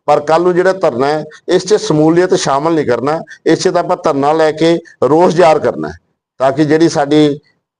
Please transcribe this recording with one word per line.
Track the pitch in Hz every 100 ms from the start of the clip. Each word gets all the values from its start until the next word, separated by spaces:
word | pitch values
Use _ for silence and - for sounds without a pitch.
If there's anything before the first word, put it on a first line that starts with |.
| -
ਪਰ | 147
ਕੱਲ੍ਹ | 147 165
ਨੂੰ | 180 175
ਜਿਹੜਾ | 180
ਧਰਨਾ | 190 175 120 139
ਹੈ, | 156 151 - -
ਇਸ | 180 180
'ਚ |
ਸ਼ਮੂਲੀਅਤ | 214 214 151 156 170 185
ਸ਼ਾਮਲ | 185 165 139 160
ਨਹੀਂ | 165 139
ਕਰਨਾ। | 120 139 160 - - -
ਇਸ | 160
'ਚ | 190
ਤਾਂ | 175
ਆਪਾਂ | 170 175
ਧਰਨਾ | 165 139 147
ਲੈ | 160 156
ਕੇ | 135 165 170 - -
ਰੋਸ | 127 156 180
ਜ਼ਾਹਰ | 165 170 156
ਕਰਨਾ | 123 78 78
ਹੈ, | 87 _ _ _ -
ਤਾਂ | 135
ਕਿ | 135 151
ਜਿਹੜੀ | 156 165
ਸਾਡੀ | 160 139 151 151 147 _ _ _